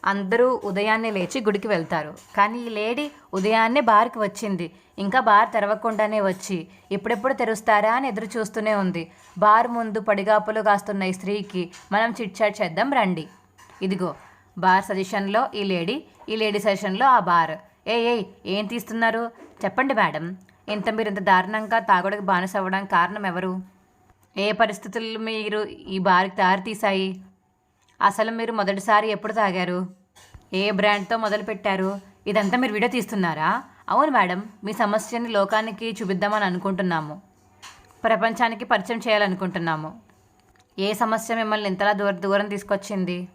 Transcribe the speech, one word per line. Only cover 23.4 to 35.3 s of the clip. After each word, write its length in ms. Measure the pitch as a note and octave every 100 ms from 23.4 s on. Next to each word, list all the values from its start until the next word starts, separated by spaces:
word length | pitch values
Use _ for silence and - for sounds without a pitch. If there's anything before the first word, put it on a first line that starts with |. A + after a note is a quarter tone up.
| F#3 F#3 F#3 _ _ _ _ _ _ -
ఏ 120 | G3+
పరిస్థితుల్లో 680 | G#3+ A3+ G#3 G#3 A3+ A3+ A3
మీరు 380 | A3 A3 G#3 G#3+ G#3 - -
ఈ 80 | F#3+
బార్కి 380 | F#3 F3+ F#3+ F#3
దారి 260 | F#3 F#3+
తీశాయి? 460 | G3 G#3+ G#3+ F#3+ F#3+ F#3 - _ _ _ _ _ _ _
అసలు 300 | G3+ G3 A3
మీరు 200 | A3+ A3+
మొదటిసారి 540 | A3+ G3 G3 F#3+ G#3+ A3
ఎప్పుడు 220 | G3+ G#3
తాగారు? 460 | A3 G3+ F#3 F3 F3+ F#3 - _ _ - - _
ఏ 100 | F#3 G3+
బ్రాండ్తో 420 | G3 G#3 G#3 F#3 A3+
మొదలుపెట్టారు? 680 | A3 G#3 G#3+ G3+ G#3 F#3+ F#3+ G3 - _ -
ఇదంతా 300 | G#3 G3 B3
మీరు 160 | B3+ G#3
వీడియో 140 | A#3+
తీస్తున్నారా?" 580 | B3 G3 G#3+ F3+ D3+ D#3 A3+ - - -
"అవును 240 | A3 D4+
మేడం, 280 | C4 F#3 F3+ G#3+ -
మీ 100 | G3+
సమస్యని 540 | G3+ G#3+ G#3+ G#3+ A#3 A#3